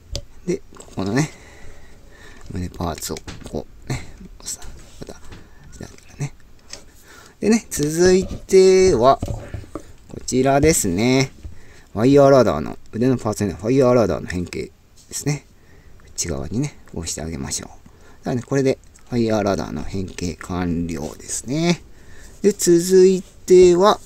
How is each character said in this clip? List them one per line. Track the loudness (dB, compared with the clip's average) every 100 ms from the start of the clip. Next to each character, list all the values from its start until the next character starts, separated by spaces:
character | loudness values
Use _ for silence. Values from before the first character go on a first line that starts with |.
| -14 -12 -12 -12
で、 | -8 -8 -8 -20
こ | -8 -6
こ |
の | -2
ね、 | -2 -4 -8 -20 -18 -18 -18 -20 -20 -20 -20 -20 -20 -14
胸 | -10 -10
パ | -8 -8
ー | -8
ツ | -10
を、 | -10 -12 -16 -12
こ | -12 -12 -16 -10
う、 |
ね、 | -10 -10 -18 -20 -18
さ、 | -16 -14 -14 -16 -20 -20
ま | -18
た、 | -18 -18 -18 -20 -20 -20 -20 -20 -20 -20 -12
ね。 | -12 -12 -20 -20 -20 -20 -20 -20 -20 -20 -20 _
で | 0
ね、 | 0 0
続 | -6 -4 2 2
い | 2 0
て | -10 2 6 6 6 4
は、 | 4 4 4 -2 -10 -10 -16 -14 -18 -18 -20 -20
こ | -14 -4
ち | 0
ら | 2 4
で | 4
す | 2 0
ね。 | 0 2 2 0 -6 -18 -18 -20 -20 -12
フ | 0
ァ | 4
イ |
ヤ | 6 8
ー |
ラ | 6
ダ | 4 0
ー |
の、 | -6 -10 -12
腕 | -4 -2
の | 0
パ | -4
ー |
ツ | -4 -4
に |
フ | -4 -2
ァ |
イ | 2
ヤ | 4
ー |
ラ | 4 2
ダ | -2
ー |
の | -6
変 | -8
形 | -8 -8 -12
で | -16 _ _ _
す | -8 -6
ね。 | -6 -10 _ -20 -20 -20 -20 -16
内 | -10 -8
側 | -8 -6
に | -6
ね、 | -6 -8 -16
こ | -12
う | -10
し |
て | -10
あ | -10
げ | -10
ま | -10
し | -10
ょ | -12
う。 |
だ | -20
か | -20 -20 -20 -12
ら | -6
ね、 | -6
こ | -4 -2
れ |
で | 0 -2 -8 -20 -8
フ | -2
ァ |
イ | 0
ヤ | 0
ー |
ラ | 0 -2
ダ | -4
ー |
の | -8
変 | -8 -8 -8
形 | -8 -10
完 | -10 -10 -6 -4 -4 -4
了 | -8 -10 -12
で |
す | -12 -12 -6
ね。 | -2 0 -2 -6 -20 -20 -20 -20 -2
で、 | -2
続 | 0 2 2 6 6 6
い | 4
て | -4 -14 4 8 8 6
は、 | 4 2